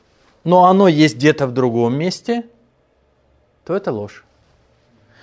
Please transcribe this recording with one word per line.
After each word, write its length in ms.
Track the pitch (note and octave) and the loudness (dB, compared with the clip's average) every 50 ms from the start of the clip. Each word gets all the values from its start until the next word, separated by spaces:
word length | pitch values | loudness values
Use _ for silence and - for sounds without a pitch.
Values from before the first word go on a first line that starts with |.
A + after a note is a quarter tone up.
| _ _ _ _ _ _ _ _ - | _ _ _ _ _ _ _ _ -4
но 200 | E3 F3+ F3+ F3+ | 0 2 4 4
оно 240 | F3+ F#3 F#3+ G3+ F#3 | 4 4 4 4 2
есть 280 | D#3+ D3 D#3 D3+ B2 | 4 4 2 0 0
где-то 300 | A#2 B2+ D3+ D3 - C#3+ | 0 0 0 0 0 -2
в 60 | B2+ A#2+ | -6 -2
другом 420 | B2+ B2+ B2 A2+ A#2 A#2 A#2 B2 | -2 -2 -2 -2 -2 -2 -2 -2
месте, 500 | C#3 D#3+ F#3 F#3 - - - A#3 A#3+ A#3 A#3 _ _ _ _ _ _ _ _ _ _ _ _ _ _ _ _ _ _ _ _ _ _ _ | -4 -6 -6 -8 -10 -8 -8 -6 -6 -8 -12 _ _ _ _ _ _ _ _ _ _ _ _ _ _ _ _ _ _ _ _ _ _ _
то 100 | - E3 | -8 -8
это 180 | G3+ G3 F#3 C#3 | -6 -6 -6 -8
ложь. 320 | G#2+ G#2 G#2 - - _ _ _ _ _ _ _ _ _ _ _ _ _ _ _ _ _ _ _ _ | -8 -10 -12 -16 -20 _ _ _ _ _ _ _ _ _ _ _ _ _ _ _ _ _ _ _ _